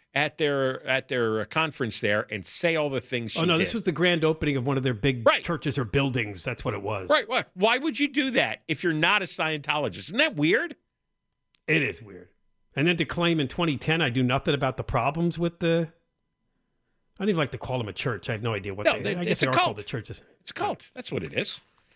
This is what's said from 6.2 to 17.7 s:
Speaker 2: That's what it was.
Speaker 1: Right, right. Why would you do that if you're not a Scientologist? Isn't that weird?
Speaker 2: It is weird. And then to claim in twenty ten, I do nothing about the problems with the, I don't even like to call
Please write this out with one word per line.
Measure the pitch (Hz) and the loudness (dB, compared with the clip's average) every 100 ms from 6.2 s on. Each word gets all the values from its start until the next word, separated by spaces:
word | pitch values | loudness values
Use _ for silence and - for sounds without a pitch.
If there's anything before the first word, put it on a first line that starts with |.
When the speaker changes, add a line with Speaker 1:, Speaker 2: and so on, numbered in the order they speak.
| 104 95 | -4 -6
Speaker 2:
That's | 131 120 | -8 -6
what | 123 | -6
it | 104 | -4
was. | 98 101 92 | -4 -6 2
Speaker 1:
Right, | 294 - | 2 2
right. | 247 - | -2 -4
Why | 180 214 254 | 2 2 4
would | 311 226 | 0 0
you | 285 | 0
do | 277 269 | 0 2
that | 226 123 110 - | 2 2 -2 -6
if | 151 | -2
you're | 180 | 0
not | 156 170 208 | 4 4 4
a | 180 | 0
Scientologist? | - 160 156 147 151 127 87 | -2 -2 -2 -2 0 0 -4
Isn't | 123 220 | -4 0
that | 311 160 | 0 2
weird? | 151 226 339 - _ _ _ _ _ _ _ _ - | 2 2 0 -10 _ _ _ _ _ _ _ _ 0
Speaker 2:
It | 156 | 0
is | 123 90 | 0 -4
weird. | 107 92 - _ _ _ _ | -14 -18 -20 _ _ _ _
And | 135 160 | 0 2
then | 170 | 2
to | |
claim | 151 175 170 160 | -2 0 2 2
in | 131 | 0
twenty | - 165 127 | 0 0 0
ten, | - 165 | 0 2
I | 143 | 2
do | 123 | 2
nothing | 123 135 - | 2 2 2
about | 139 135 - | 0 0 -2
the | |
problems | - 127 127 160 170 165 | -2 0 0 0 -2 0
with | 170 170 | -4 0
the, | 170 165 160 - _ _ _ _ _ _ _ _ _ _ _ - | 2 2 0 -8 _ _ _ _ _ _ _ _ _ _ _ -4
I | |
don't | 196 | 0
even | 165 | 2
like | 139 | 0
to | 120 | -4
call | - | -4